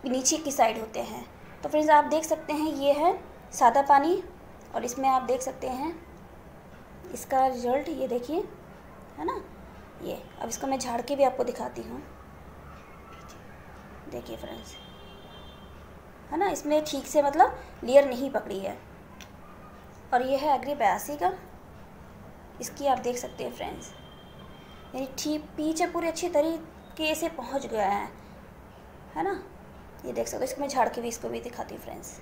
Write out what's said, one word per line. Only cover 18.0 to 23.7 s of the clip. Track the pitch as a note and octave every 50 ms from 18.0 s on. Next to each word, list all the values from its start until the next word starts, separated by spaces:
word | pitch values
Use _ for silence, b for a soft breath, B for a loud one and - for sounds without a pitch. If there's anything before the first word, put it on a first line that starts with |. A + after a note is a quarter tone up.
| C#4+ C4+
नहीं | B3 A#3+ C4+ C4+
पकड़ी | - - - - G3 F#3+
है। | F#3+ - - - - - - - - - - - - - - - - - - - - - - - - - - - - - B3+
और | A#3+
ये | B3+ C4 C#4
है | C4+ C#4+ D4+ C#4
एग्री | B3+ - C4+ D4
बयासी | A#3+ A#3 - - G#3 - - D4
का, | D4 F4 F#4 F#4+ - - - - - - - - - - - - - - - - - - - - - - - - -
इसकी | B3+ - - - C#4
आप | C#4 C4 A3+
देख | A3 A#3+ A#3+
सकते | A#3+ - - - - B3+
हैं | A#3+
friends, | - - - -